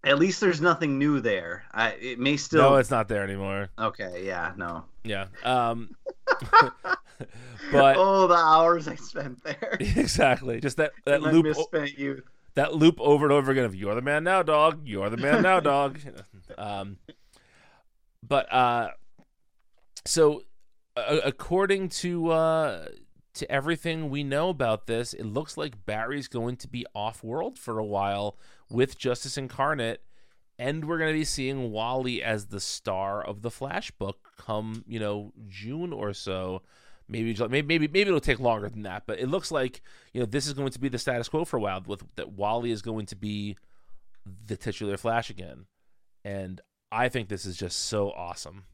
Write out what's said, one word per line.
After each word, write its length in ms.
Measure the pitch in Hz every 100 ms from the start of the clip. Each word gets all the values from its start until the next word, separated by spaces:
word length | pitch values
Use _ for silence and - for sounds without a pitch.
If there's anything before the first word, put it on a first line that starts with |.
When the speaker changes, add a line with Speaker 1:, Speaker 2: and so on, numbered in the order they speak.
Speaker 1:
At 140 | 139 143
least 200 | 185 180
there's 200 | 202 160
nothing 360 | 175 165 156 135
new 200 | 147 143
there. 440 | 113 98 85 90 -
I, 180 | - 113
it 280 | - 123 120
may 160 | 131 143
still 340 | - 160 135
Speaker 2:
No, 60 | 135
it's 140 | 123
not 180 | 123 107
there 160 | 104
anymore. 440 | 98 98 98 98 85 -
Speaker 1:
Okay, 460 | 110 - 95 87
yeah, 280 | 95 90 85 90
no. 280 | 85 82 - -
Speaker 2:
Yeah. 240 | 113 98 98 -
Um, 480 | 123 127 117 117 113 -
<laughs> 120 | - - -
Speaker 1:
<laughs> 0 | - - 440 427 - - 370 - - - - - - -
Speaker 2:
but 240 | 143 139 139
Speaker 1:
Oh, 320 | 190 196 185
the 80 | 170
hours 500 | 160 160 165 170 151
I 80 |
spent 480 | - - - 143 123
there. 340 | 160 143 - -
Speaker 2:
<laughs> 40 |
Exactly. 800 | 208 - 170 - 143 123 127 117
Just 160 | 143 143
that, 160 | 156 -
that 160 | 139 143
Speaker 1:
My 120 | 156
Speaker 2:
loop 140 | 160 156
o- 20 |
Speaker 1:
misspent 500 | 147 165 160 143 139
youth. 240 | 139 135 - - -
Speaker 2:
that 200 | - 147
loop 260 | 160 160 -
over 240 | 135 147 147
and 60 |
over 180 | 143 135
again 140 | 135
of 100 | 120
"You're 220 | 95 101 110
the 40 |
man 200 | 135 151
now, 200 | 165 190
dog. 380 | 160 151 160 156 143
You're 240 | 98 101
the 60 | 117
man 260 | 139 147
now, 160 | 185 185
Speaker 1:
<laughs> 0 |
Speaker 2:
dog." 380 | 151 139 139 143 143 - - 95 - -
Um, 420 | 101 101 98 92 - - _ _ _ _ _ _ _ _ _ _
but, 300 | 117 139 -
uh, 380 | 127 123 120 107 - - - _ _ _ _ _ _ _ -
so, 380 | - 160 151 147 - - - - _ -
uh, 220 | 110 151
according 640 | 127 - - 180 196 196 190
to, 420 | - 180 175 165
uh, 560 | 160 160 160 151 90 78 - - _ _
to 160 | - -
everything 600 | 139 147 165 170 160 151
we 120 | 143
know 240 | 139 143 180
about 380 | 151 123 110 -
this, 260 | 113 120
it 100 | -
looks 320 | 113 113 156 -
like 280 | 151 107 -
Barry's 420 | 107 117 143 127
going 280 | 127 117 123
to 100 | -
be 160 | 120 -
off-world 640 | 104 107 - 113 131 208 -
for 200 | - 110
a 60 |
while 520 | 107 98 98 101 104 - - - _
with 300 | 113 135 -
Justice 400 | 127 120 139 139
Incarnate, 640 | 131 - 139 151 113 - - - - _ _ -
and 260 | 127 156 151
we're 120 | 165
gonna 140 | 156
be 120 | 156
seeing 460 | 151 - 131 135 120
Wally 520 | 107 113 131 127 117
as 240 | 113 110 101
the 140 | 98
star 600 | - - - 95 98 101
of 180 | - 101
the 80 | 117
Flash 400 | - 139 95 -
book 380 | - 98 - _ -
come, 480 | - 107 110 113 -
you 120 | 113
know, 340 | 104 104 104 - 107
June 460 | 95 107 151 175
or 200 | 151 104
so. 500 | 98 101 92 92 92 _ _ - - -
Maybe 240 | 113 113
July, 160 | 107 117
maybe, 180 | 135 143
maybe, 180 | 165 151
maybe 200 | 180 202
it'll 120 | 165
take 200 | 147 127
longer 280 | 123 113 104
than 140 | 110
that, 220 | 101 95 -
but 120 | 92
it 80 | 127
looks 220 | 170 -
like, 300 | 156 127 - - - _
you 80 | 123
know, 60 | 117
this 200 | 139 135
is 60 |
going 200 | 139 135
to 60 | 120
be 100 | 135
the 80 | 123
status 300 | - 120 117
quo 140 | 156 175
for 100 | 127
a 40 |
while, 220 | 101 95 87
with 160 | 101 - -
that 160 | -
Wally 380 | 98 101 117 120
is 100 | 110
going 240 | 113 110 101
to 100 | 98
be 400 | 104 104 101 92 - - - - - - 98 95 110
the 100 | 104
titular 420 | 120 - 104 98
Flash 320 | 117 113 -
again. 340 | 101 90 64 - _ _ _ _ _
And 360 | 104 98 95 92 _ _ _
I 180 | 110 123
think 200 | 123 98
this 160 | 98
is 120 | 98 90
just 220 | 90 -
so 320 | - 107 101
awesome. 540 | - 87 87 76 95 92